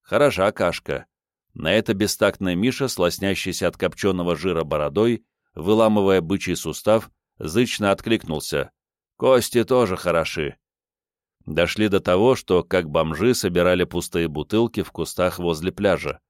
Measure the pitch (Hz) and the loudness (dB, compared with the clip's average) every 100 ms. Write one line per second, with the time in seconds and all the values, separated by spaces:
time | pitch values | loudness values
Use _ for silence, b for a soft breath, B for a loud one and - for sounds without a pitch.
0 | _ 107 143 92 98 - 90 82 - 67 | _ 2 2 4 0 2 -2 -2 -6 -8
1 | - _ _ _ _ - 78 104 110 98 | -8 _ _ _ _ -8 0 0 0 -2
2 | 104 - 101 - 95 87 120 123 135 - | -2 2 0 0 -4 0 0 -2 -4 0
3 | 87 - 98 92 95 85 90 - 90 - | 0 0 -4 -2 -4 -2 -4 -2 -4 -2
4 | 101 92 87 80 92 82 78 76 73 73 | -2 0 -2 -2 -2 -2 -2 -2 -2 0
5 | 117 117 _ _ _ - 82 110 110 107 | 0 0 _ _ _ -8 0 4 4 4
6 | 98 95 82 98 - 82 82 80 - 110 | 4 2 0 -4 -2 -4 -6 -4 0 0
7 | - _ _ _ 78 92 123 - 104 98 | 0 _ _ _ -4 -2 -2 -2 -2 -2
8 | - 110 - 73 - 73 67 _ _ _ | 0 -2 -2 -8 -4 -4 -6 _ _ _
9 | _ _ 127 127 - 120 110 127 107 92 | _ _ 2 4 4 0 2 2 2 0
10 | 90 82 78 - 73 - _ _ _ _ | 0 0 -2 -4 -8 -8 _ _ _ _
11 | _ _ _ _ - 80 87 - 107 95 | _ _ _ _ -6 0 0 2 2 2
12 | - 92 117 131 - 90 82 92 80 78 | 2 2 4 2 2 0 2 -2 0 -2
13 | 80 78 113 120 98 87 87 90 87 87 | -2 0 0 2 0 2 2 2 0 -4
14 | - 90 82 73 76 107 117 - 90 - | -4 -2 -2 -4 -2 0 0 -2 -6 -6
15 | 78 - 90 - 87 78 87 90 101 82 | -8 -2 -2 0 -4 -2 -4 -2 0 0
16 | 76 - | -4 -10